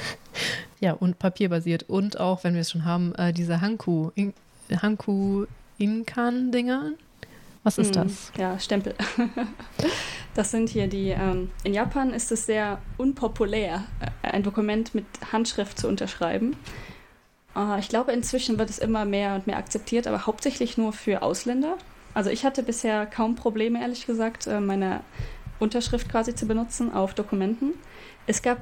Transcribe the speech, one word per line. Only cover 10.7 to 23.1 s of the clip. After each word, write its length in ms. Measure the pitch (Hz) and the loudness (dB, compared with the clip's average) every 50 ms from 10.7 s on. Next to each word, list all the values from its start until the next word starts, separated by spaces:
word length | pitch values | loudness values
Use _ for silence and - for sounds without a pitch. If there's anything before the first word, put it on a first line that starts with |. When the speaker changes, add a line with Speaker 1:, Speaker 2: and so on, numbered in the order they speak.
| - 220 202 190 | 2 0 0 0
Speaker 2:
die, 220 | 196 196 196 190 | 0 0 0 0
ähm, 400 | 185 - 190 190 180 180 185 185 - - - | 0 2 2 2 2 0 -2 -4 -6 -4 -2
in 100 | 196 196 | 0 2
Japan 400 | 202 226 - - 277 269 262 226 | 2 2 2 2 2 2 2 0
ist 180 | 233 220 - | 0 0 0
es 140 | 226 214 - | 0 -2 2
sehr 340 | - 220 214 214 208 202 - - - - - | 2 2 2 2 0 -2 -4 -6 -10 -6 0
unpopulär, 840 | 254 269 269 - 247 220 - - 226 202 208 220 208 175 165 180 202 - - - - - - - - | 2 0 2 2 -2 -2 2 2 0 2 2 0 0 0 -2 -4 -4 -6 -6 -6 -4 -6 -6 -2 -2
äh, 40 | - | 0
ein 140 | - 196 196 | 2 2 0
Dokument 520 | 202 196 226 208 208 208 220 226 - - | 2 2 2 2 2 2 0 0 0 -2
mit 100 | 220 208 - - - - - - | -4 -4 -4 -12 -14 -8 -2 0
Handschrift 440 | 220 233 226 - - 202 196 - - | 0 0 2 0 -2 -2 -2 -2 -2
zu 100 | - - | 0 0
unterschreiben. 640 | 196 190 196 190 - - 175 165 180 196 220 247 302 - - - - - - - - - - - - - _ _ _ _ _ _ - 190 | 0 0 -2 -4 -2 -2 -2 0 2 0 0 0 -2 -4 -8 -14 -14 -12 -14 -14 -16 -18 -20 -20 -20 -20 _ _ _ _ _ _ -2 -2
Äh, 220 | 202 208 202 196 | 0 2 0 0
ich 100 | 196 - | -2 0
glaube, 240 | - 226 254 262 233 | 0 0 2 2 2
inzwischen 440 | 240 240 - - 254 254 - 226 214 | 0 0 0 0 0 2 2 2 2
wird 120 | 226 214 | 0 -2
es 100 | 208 - | -2 -2
immer 240 | - 220 226 220 214 | 0 2 2 2 2
mehr 320 | 202 196 196 202 196 196 | 2 2 2 2 2 0
und 120 | 190 190 - | 0 0 0
mehr 100 | 196 - | -2 -2
akzeptiert, 500 | 185 - - 208 - - 233 233 240 - | -4 -2 -4 -6 -2 0 0 0 2 2
aber 180 | 214 196 - - | -2 0 0 -2
hauptsächlich 500 | 214 - - 285 262 - 240 233 - - | -2 0 0 -2 0 0 -2 0 2 2
nur 160 | 226 214 214 | 0 0 0
für 300 | - - - 196 - - | -2 0 0 0 2 2
Ausländer. 540 | 120 170 190 - 240 247 262 277 311 370 370 - - - - - - - | 0 0 0 -2 -2 0 0 0 0 -2 -4 -6 -14 -20 -20 -20 -6 -2
Also 160 | 226 196 202 | 0 0 0
ich 160 | 214 226 - | 0 2 2
hatte 180 | 269 269 269 247 | 0 2 2 -2
bisher 420 | - 233 - - 226 214 214 208 | -2 -2 0 0 0 2 2 0
kaum 300 | 208 | -2